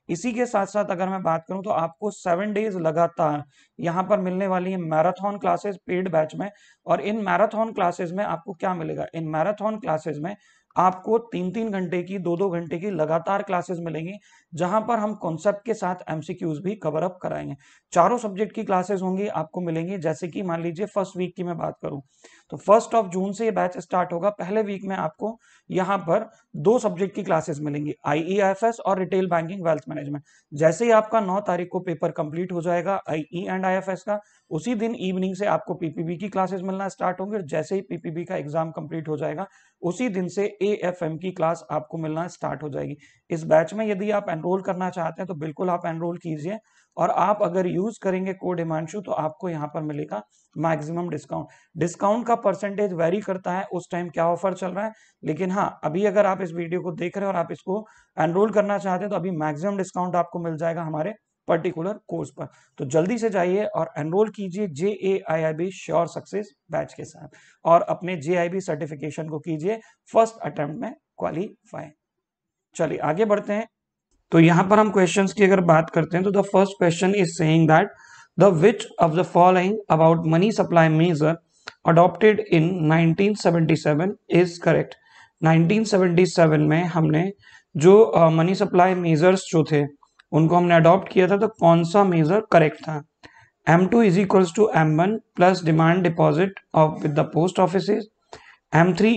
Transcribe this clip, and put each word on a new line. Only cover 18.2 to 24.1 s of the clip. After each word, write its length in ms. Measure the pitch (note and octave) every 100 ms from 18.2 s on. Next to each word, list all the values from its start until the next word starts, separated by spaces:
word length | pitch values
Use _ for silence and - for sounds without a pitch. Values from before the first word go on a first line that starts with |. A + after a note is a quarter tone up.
| A3+ F#3+ G#3+
की 100 | A3+
classes 380 | G#3+ F#3+ F3+ G3+
होंगी, 240 | F#3 F#3 G#3
आपको 320 | - E3 -
मिलेंगी। 380 | F3 D#3+ E3 G3
जैसे 300 | D#3+ D3+ F3+
कि 140 | D3
मान 200 | F#3+ E3
लीजिए 240 | E3+ D#3+ G3+
first 300 | G#3 F#3+ F3+
week 180 | F3+ -
की 80 |
मैं 120 | F3+ E3
बात 160 | D#3 D3+
करूं 180 | D#3 C#3+ - _ - _ _
तो 40 | D3
first 360 | - G#3+ A3+
of 140 | A3+ G3
June 220 | F#3 F#3+
से 120 | G3
ये 60 | A3+
batch 260 | F#3 F3+ F3+
start 340 | E3+ F#3 F3